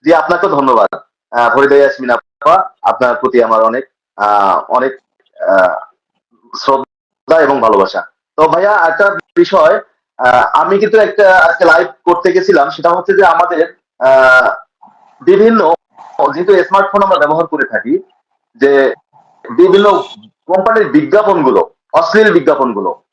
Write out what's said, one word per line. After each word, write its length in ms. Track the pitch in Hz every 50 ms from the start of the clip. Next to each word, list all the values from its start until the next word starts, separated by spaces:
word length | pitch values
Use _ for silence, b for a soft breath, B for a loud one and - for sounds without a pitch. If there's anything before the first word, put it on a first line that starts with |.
| _
জি, 100 | 156 165
আপনাকেও 360 | 160 156 - 175 175 - 190
ধন্যবাদ, 460 | 151 143 139 131 123 110 104 - - - - _ _ _ _ _
আহ, 240 | 120 120 120 117 117
ফরিদা 200 | 135 139 139 143
ইয়াসমিন 340 | 139 139 135 131 131 131 123
আপা, 600 | 120 117 _ _ _ _ - 147 170 190 190 - _ _
আপনার 340 | - - - - 127 123 120
প্রতি 280 | 123 127 127 127 120 113
আমার 200 | 113 113 110 110
অনেক, 260 | 113 113 131 135 _ _ _ _ _ _
আহ, 420 | - 104 104 104 104 101 95 90 - - -
অনেক, 260 | - 123 127 135 - - _ _ _ _ _ _ _ -
আহ, 340 | - 90 95 95 92 90 80 - - _ _ _ _ _ _ _ _ _ _ _ _ 120 -
শ্রদ্ধা 840 | - - - 135 131 131 _ _ _ _ _ _ _ _ - 160 165
এবং 200 | 160 - 285 131
ভালোবাসা। 440 | 117 165 - 98 95 - - 92 - - _ _ _ _ _
তো 100 | - 156
ভাইয়া, 260 | 160 160 170 190 208 214 196 165
একটা 300 | 165 - 214 202 202 196 - _ _ _
বিষয়, 440 | - 349 - 196 180 156 160 196 220 - _ _ _ _ _ _
আহ, 280 | - 127 123 127 123 - - -
আমি 260 | 143 165 185 196 202
কিন্তু 180 | 214 208 220
একটা 400 | 220 208 214 - - 202 190 185
আজকে 280 | 185 - - - - 185
লাইভ 220 | 165 160 170 175 - - _ _
করতে 260 | 175 175 - - 185
গেছিলাম, 380 | 175 185 185 196 185 151 139 143
সেটা 200 | - - 160 170
হচ্ছে 240 | 170 180 180 196 190
যে 120 | 185 -
আমাদের, 500 | 175 165 165 175 175 175 156 165 170 - _ _ _ _ _
আহ, 500 | 123 131 135 131 131 131 127 - - 101 - - - _ _ _ - - _ _ _ _ _ _ -
বিভিন্ন, 500 | 170 190 202 214 233 233 214 180 156 170 - _ _ _ - - - - - 147 127 135
যেহেতু 300 | 156 180 196 196 190 180
স্মার্টফোন 400 | - 185 196 196 190 - 202 202
আমরা 140 | 190 185
ব্যবহার 300 | 156 151 147 156 160 170
করে 200 | 160 - 147 135
থাকি, 320 | - 113 101 - 117 151 190 - _ _ _ _ _ _ _ _ _ _
যে 380 | 117 135 139 139 139 135 127 - _ _ _ _ _ _ _ _ _ - -
বিভিন্ন 540 | 117 - 180 190 185 196 208 208 190 165 - - - 107 107 _ _ _ _
কোম্পানির 440 | - 180 190 190 - 220 220 208 -
বিজ্ঞাপনগুলো, 800 | - 302 - - - 208 214 208 190 170 - 127 104 95 - - _ _ _ _ -
অশ্লীল 400 | 156 170 160 - 214 220 208 175
বিজ্ঞাপনগুলো 680 | 175 139 156 147 139 131 123 107 101 95 90 82 _ _ _